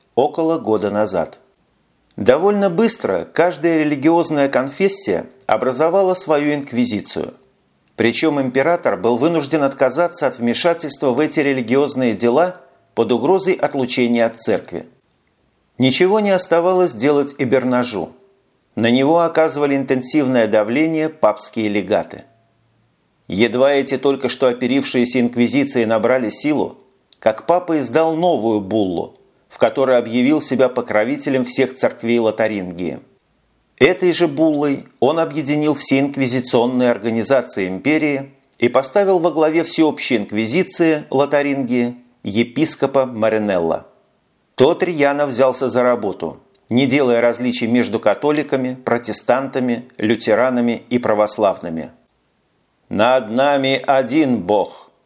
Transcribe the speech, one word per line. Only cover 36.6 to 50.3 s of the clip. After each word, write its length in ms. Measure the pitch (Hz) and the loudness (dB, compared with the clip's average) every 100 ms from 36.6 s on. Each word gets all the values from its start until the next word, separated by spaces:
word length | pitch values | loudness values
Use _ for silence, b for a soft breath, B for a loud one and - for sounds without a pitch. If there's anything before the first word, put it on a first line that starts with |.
| 120 127 123 | 2 2 0
организации 800 | 113 113 113 107 135 120 104 92 | 0 -2 -2 2 0 0 -4 -4
империи 640 | 92 120 156 151 139 139 _ _ _ | -4 -2 0 0 -4 -8 _ _ _
и 100 | 120 | 0
поставил 520 | 123 135 202 196 185 | 0 0 2 2 2
во 100 | 165 | 2
главе 320 | 151 156 160 | 2 2 2
всеобщей 540 | 156 - 156 147 - 120 | 0 2 2 0 -2 -2
инквизиции 880 | 98 104 113 156 180 - 165 151 - | -2 -4 -2 -2 -2 0 0 0 -2
Лотарингии 840 | 135 143 147 143 139 120 123 120 123 - _ | 0 0 0 0 -2 -2 0 -2 -4 -18 _
епископа 800 | - 101 120 - 156 - 135 139 127 | -4 -2 -2 -2 -2 0 0 0 -2
Маринелла. 800 | 113 110 110 104 92 82 76 - _ _ _ _ _ _ | 0 0 0 0 0 -2 -4 -8 _ _ _ _ _ _
Тот 280 | - 135 170 | 2 4 4
рьяно 440 | 180 160 139 143 143 | -2 0 0 2 -2
взялся 440 | 120 131 127 127 | 2 2 2 -2
за 140 | 120 | 0
работу, 560 | 123 120 104 90 82 73 _ _ - | 2 0 -2 -6 -8 -10 _ _ -4
не 180 | 117 139 | 0 2
делая 340 | 139 127 117 | 2 2 2
различий 480 | 120 117 123 120 113 | 2 0 -2 -2 0
между 320 | 120 104 107 | 0 0 -2
католиками, 760 | - - 147 151 143 135 127 | -2 0 0 -2 -2 -4 -4
протестантами, 1120 | 127 - 120 120 - - 123 135 131 127 117 123 - | -8 -4 -4 -2 -4 0 -2 -2 -4 -2 -4 -8 -4
лютеранами 840 | 110 113 - | -2 0 0